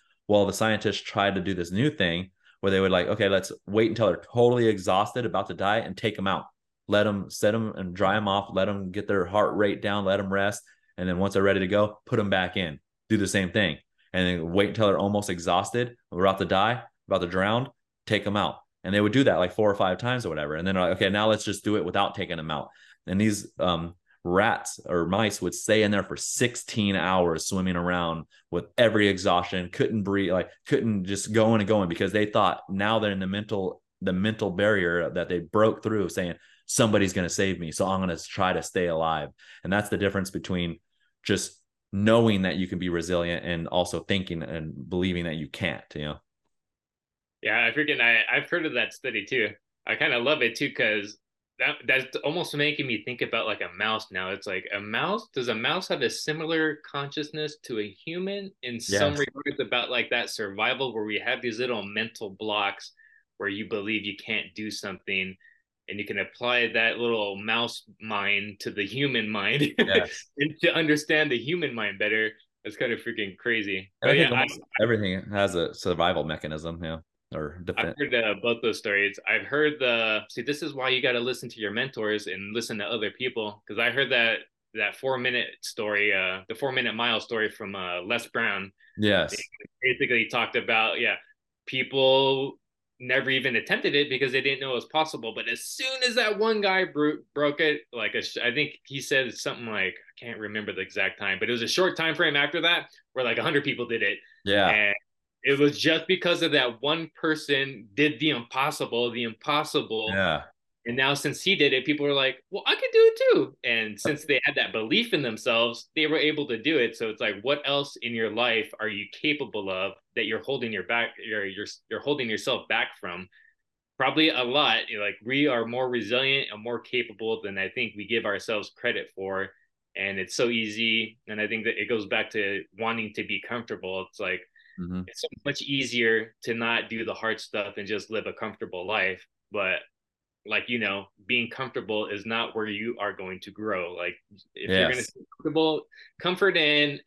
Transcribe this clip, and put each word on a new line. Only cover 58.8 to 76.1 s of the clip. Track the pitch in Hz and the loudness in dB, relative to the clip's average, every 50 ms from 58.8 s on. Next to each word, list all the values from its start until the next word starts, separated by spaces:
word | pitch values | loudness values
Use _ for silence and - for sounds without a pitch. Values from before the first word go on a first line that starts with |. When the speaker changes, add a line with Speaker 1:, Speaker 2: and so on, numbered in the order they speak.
Speaker 2:
some | - - 98 101 101 98 - | -4 -2 2 2 2 2 2
Speaker 1:
Yes. | 143 | 0
Speaker 2:
regards | 139 - - 139 - 143 - - | -2 -2 -4 -6 -6 -4 -4 -4
about, | 127 113 123 123 117 117 | -2 0 0 0 0 0
like, | 123 120 113 - | 0 0 0 0
that | 123 120 110 95 | 0 -2 -2 -2
survival | - - 107 98 98 101 110 120 131 123 135 127 110 | -4 -6 -6 -6 -2 0 0 0 0 0 -2 -4 -4
where | 110 107 | -4 -4
we | 107 107 95 | -2 -4 -2
have | - 120 127 123 | -2 -2 -2 -2
these | 120 120 107 110 | -2 -2 -2 -2
little | 131 127 120 107 98 | -2 -2 -2 -4 -4
mental | 98 104 110 113 113 - - 113 98 | -6 -4 -4 -4 -4 -6 -10 -10 -10
blocks | 95 - 110 107 104 104 101 98 - - - - - _ - _ _ _ _ _ _ | -10 -6 -4 -2 0 0 0 0 -2 -4 -10 -18 -20 _ -20 _ _ _ _ _ _
where | - 101 101 | -6 -6 -4
you | 98 104 110 92 | -4 -6 -6 -4
believe | 113 104 98 107 110 104 95 | -4 -4 -2 -2 -2 -2 -2
you | 104 101 | -6 -8
can't | - - - 110 101 - 92 87 | -8 -6 -4 -4 -4 -4 -6 -8
do | 107 107 107 101 | -10 -8 -8 -8
something, | - - 101 95 90 _ - 98 95 95 95 95 - _ - _ _ _ _ _ _ _ - | -8 -8 -8 -10 -10 _ -4 -2 -2 -2 -4 -6 -12 _ -20 _ _ _ _ _ _ _ -10
and | 98 101 | -10 -8
you | 101 | -8
can | 101 104 98 | -6 -4 -6
apply | 95 - - - 123 120 123 123 117 110 113 | -6 -6 -6 -4 -2 0 2 2 2 2 2
that | 117 113 113 - 110 | 2 2 0 0 0
little | 120 117 117 110 104 101 98 | 0 0 0 0 -2 -2 -4
mouse | 98 104 110 113 117 120 117 - - - - 101 _ | -6 -4 -2 -2 0 -2 -2 -4 -8 -16 -20 -20 _
mind | 107 110 107 101 98 101 101 98 101 104 98 - | -8 -6 -4 -2 0 0 0 0 -2 -4 -10 -10
to | - 120 | -10 -8
the | - 104 101 | -4 -4 -4
human | 98 120 135 143 139 123 113 107 104 | -4 -2 -2 0 0 0 0 -2 -2
mind | 107 104 98 104 120 143 147 | -2 -2 0 0 0 2 0
<laughs> | - - - | 0 2 2
Speaker 1:
Yes. | 214 - 95 - - - - - - _ _ - | 2 4 4 2 2 0 -4 -12 -16 _ _ -4
Speaker 2:
and | 143 160 151 - - | -4 -4 -2 0 2
to | 170 - | 2 2
understand | 160 165 151 151 147 151 - 160 151 151 147 | 4 2 2 2 2 2 2 2 2 2 2
the | 123 117 | 0 -2
human | 117 139 170 180 160 131 120 | -2 -2 -4 -2 -4 -4 -4
mind | 117 107 101 98 98 | -4 -4 -4 -2 -2
better? | 107 104 107 110 110 107 - _ _ _ _ _ - | 0 0 2 2 0 0 -4 _ _ _ _ _ -14
That's | 104 104 | -10 -6
kinda | - 135 120 113 | -2 -2 -2 -2
freaking | 104 - 120 117 113 104 98 90 | -2 -4 -6 -6 -4 -4 -6 -6
crazy. | - - 123 113 110 101 101 95 95 98 - _ _ | -6 -2 0 0 0 0 -2 -4 -4 -6 -8 _ _
Speaker 1:
And | - - | 2 4
Speaker 2:
But | |
Speaker 1:
I | 131 139 | 6 6
think | 135 131 120 | 6 4 4
Speaker 2:
yeah, | 127 | 2
I | - | 0
Speaker 1:
almost | - - - - - - - | 0 -2 -8 -10 -6 0 2
everything | 110 117 117 107 104 92 92 95 - - | 4 4 4 4 2 0 0 -2 -4 -2
has | 104 101 101 98 90 | 0 2 2 2 2
a | 85 82 - - | 2 0 -2 -2
survival | - - 98 87 80 82 90 | -2 -2 0 2 2 4 2